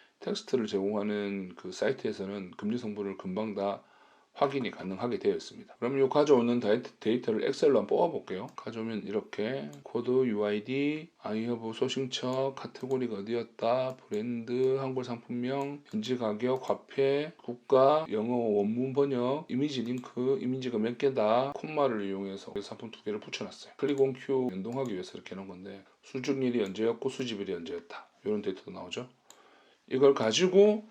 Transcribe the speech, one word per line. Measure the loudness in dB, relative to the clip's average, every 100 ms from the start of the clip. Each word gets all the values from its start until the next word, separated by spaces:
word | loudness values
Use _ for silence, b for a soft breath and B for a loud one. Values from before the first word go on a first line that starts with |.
| B _
텍스트를 | -6 -6 0 0 2
제공하는 | 0 0 0 -2 -2 -2 -4 -8 -10
그 | -12
사이트에서는 | -2 0 0 -4 -6 -6 -8 -10
금지 | -8 -4 -4
성분을 | -4 -6 -6 -6
금방 | -6 -4 -4
다 | -2 -2 -2 b b b b b
확인이 | 0 0 2 -2
가능하게 | -4 -8 -4 -4 0
되어 | 2
있습니다. | 0 -2 -16 -20 -6
그럼 | -2 2
요 | 4
가져오는 | 6 8 8 8 4
다이-, | 4 2 2 -6
데이터를 | 0 0 2 0
엑셀로 | 0 4 4 4
한번 | 4 2
뽑아볼게요. | 2 0 -6 -8 -8 -10
가져오면 | -10 -6 -4 -4
이렇게 | -2 -4 -4 -4 -4 -4 -8 -14
코드, | -8 -4 2 4 4
유아이디, | 2 0 0 -2 -2 0 -2 -8 _
아이허브 | -6 -4 -2 -4 -4
소싱처, | -2 -2 -2 -4 -4 -2 -2 -2 -4
카테고리가 | -12 -10 -4 -2 -2 -4
어디였다, | -4 -4 -4 -4 0 2 0 -6
브랜드, | -6 -4 -2 -6 -4 2 2 2
한글 | 0 -4
상품명, | -4 -8 -6 -4 -2 -2 -4 -6 -8
현지 | -6 -2 0
가격, | 0 0 0 0 0
화폐, | -2 -2 0 2 2 -2 -8
국가, | -12 -10 4 6 8 6 2
영어 | -2 0
원문 | 0 2 2 2 0 -2
번역, | 2 2 2 0 -2 -2
이미지 | -2 -2 -2
링크, | -4 -4 -6 -4 0 0
이미지가 | 0 -2 -2 0
몇 | 0 2
개다, | 0 2 4 4 2
콤마를 | -4 -6 0 2 2 -2
이용해서 | -4 -6 -8 -10 -10
상품 | -10 -12 -12
두 | -10
개를 | -6 -6
붙여놨어요. | -6 -8 -10 -12 -18 -4
클릭 | -2 4
온 | 2
큐 | 2 -2 0 0
연동하기 | -2 -6 -4 -4
위해서 | -4 -8
이렇게 | -12 -12
해놓은 | -12 -12
건데 | -12 -14 -16 -18 b
수주일이 | -12 -8 -2 0 2 2
언제였고 | 0 0 0 0 -2
수집일이 | -4 -6 -4 -4
언제였다, | -6 -6 -10 -10 -16 -18 _ -4
요런 | -2
데이터도 | -2 -6 -8
나오죠. | -12 -10 -8 -10 _ _ B B B B B -4
이걸 | 4 6
가지고 | 6 4 4 6 8 8 6 -2